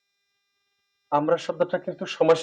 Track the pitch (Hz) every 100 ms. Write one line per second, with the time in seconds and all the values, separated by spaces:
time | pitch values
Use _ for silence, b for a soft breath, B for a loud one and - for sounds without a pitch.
0 | _ _ 392 392 403 392 403 _ _ _
1 | _ 147 151 170 - 170 175 175 180 175
2 | 180 - 160 165